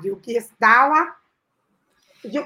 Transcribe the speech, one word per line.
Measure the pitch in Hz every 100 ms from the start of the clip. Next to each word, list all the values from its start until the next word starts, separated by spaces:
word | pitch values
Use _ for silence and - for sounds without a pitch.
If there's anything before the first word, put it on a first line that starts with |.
Yuki | 180 190 - 233
estaba, | 220 - 220 240 277 311 349 - _ _ _ _ _ _ _ _ _ _
yo, | 226 269